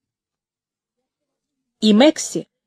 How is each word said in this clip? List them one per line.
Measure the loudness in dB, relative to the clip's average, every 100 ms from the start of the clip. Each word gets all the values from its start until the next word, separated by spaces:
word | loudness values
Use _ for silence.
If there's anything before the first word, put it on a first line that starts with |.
| _ _ _ _ _ _ _ _ _ _ _ _ _ _ _ _ _ _
И | 0
Мэкси | 2 2 0 -8 -12 -14 _